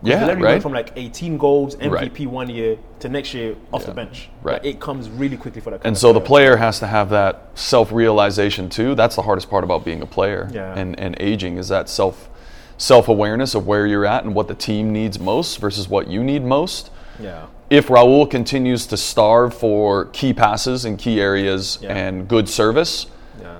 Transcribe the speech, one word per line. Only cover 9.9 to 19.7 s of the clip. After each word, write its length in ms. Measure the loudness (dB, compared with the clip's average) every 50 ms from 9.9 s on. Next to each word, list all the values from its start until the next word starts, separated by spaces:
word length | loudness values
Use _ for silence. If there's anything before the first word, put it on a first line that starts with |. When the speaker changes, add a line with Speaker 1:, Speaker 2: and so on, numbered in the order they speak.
| -8 -8 -10
Speaker 1:
a 40 |
player 420 | -8 -4 -2 -2 -2 -2 -4 -8 -8 -10
Speaker 2:
Yeah. 220 | -10 -12 -10 -8
Speaker 1:
and, 220 | -8 -6 -8 -8 -8
and 160 | -8 -10 -8 -6
aging, 380 | -4 -4 -4 -4 -4 -6 -8
is 120 | -8 -6 -4
that 200 | -4 -4 -4 -4
self, 400 | -2 -2 -2 -2 -2 -6 -20 -20 -20 -20 -20 -20 -20 -20 -20 -20 -14 -10
self-awareness 760 | 2 6 8 8 8 6 2 2 2 -2 0 -2 -4 -2 -2
of 120 | -4 -2
where 200 | 0 0 0 2
you're 180 | 2 0 0 0
at 200 | 0 0 0 -2
and 100 | -2 -4
what 140 | -4 -4 -4
the 60 | -6
team 380 | -10 -6 -4 -2 -2 -2 -2 -2
needs 260 | -2 -2 -4 -4 -6
most 400 | -4 -2 -2 -2 -2 -4 -8 -4
versus 280 | -4 -4 -4 -4 -6 -2
what 200 | -2 -2 -2 -2
you 140 | -4 -4 -2
need 220 | -2 -2 -2 -2
most. 460 | 0 0 0 0 -2 -6 -12 -14 -14 -18 -20 -20 -18 -18 -16
Speaker 2:
Yeah. 220 | -14 -14 -14 -14 -18 -18 -20 -20 -2 4
Speaker 1:
If 180 | 6 6 6 8
Raul 400 | 8 8 8 10 8 6 4 4
continues 580 | 2 -2 -2 -2 -2 -2 0 0 0 -2 -2 -6
to 80 | -6
starve 580 | -6 -6 -4 0 2 4 6 6 4 4 2 0
for 500 | -2 -2 0